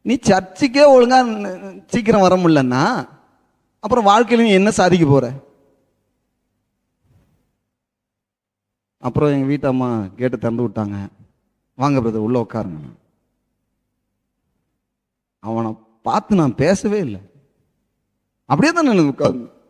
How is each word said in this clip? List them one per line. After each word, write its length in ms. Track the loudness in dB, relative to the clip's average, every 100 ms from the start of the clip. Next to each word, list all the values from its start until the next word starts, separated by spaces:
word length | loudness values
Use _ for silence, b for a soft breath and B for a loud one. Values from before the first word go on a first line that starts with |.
நீ 120 | -4
சர்ச்சுக்கே 680 | -2 0 0 -2 -4 -2 4
ஒழுங்கா 420 | 6 6 6 2 2
ந-, 580 | -6 -10 -12 -16 -20 _
சீக்கிரம் 340 | -4 0 2
வர 140 | 4 4
முடியலன்னா, 720 | 2 2 0 0 -2 -4 -8 _ _ _ _ _ _ _
அப்புறம் 260 | -2 2 4
வாழ்க்கையில 360 | 2 2 2
நீ 80 | 4
என்ன 220 | 4 2
சாதிக்க 340 | 0 2 2 4
போற? 260 | 2 0 -10 -20 _ _ _ _ _ _ _ _ _ _ _ _ _ _ _ _ _ _ _ _ _ _ _ _ _ _ _ _ _ _ _ _ _ _ _
அப்புறம் 320 | -6 -2 0
எங்க 240 | 0 -2
வீட்டம்மா 600 | -4 -2 -2 -2 -4 -6 -6
கேட்டை 240 | -6 -4
திறந்து 280 | -6 -4 -4
விட்டாங்க. 400 | -4 -6 -8 -12 _ _ _ _ _ _ -6
"வாங்க 240 | -2 -2
பிரதர், 160 | -2 -4
உள்ள 300 | -2 -4 -4
உட்காருங்க." 460 | -8 -8 -12 -18 -20 _ _ _ _ _ _ _ _ _ _ _ _ _ _ _ _ _ _ _ _ _ _ _ _
அவனை 360 | -8 -6 -6 -10 _ _
பார்த்து 340 | -4 -4 -2 0
நான் 200 | 0 0
பேசவே 440 | -2 0 -2 -4
இல்லை, 200 | -6 -10 -18 _ _ _ _ _ _ _ _ _ _ _ _
அப்படியே 280 | 0 0
தான் 120 | 2 2
நான் 220 | 2 0
உட்கார்ந்து. 420 | 0 -4 -4 -12 _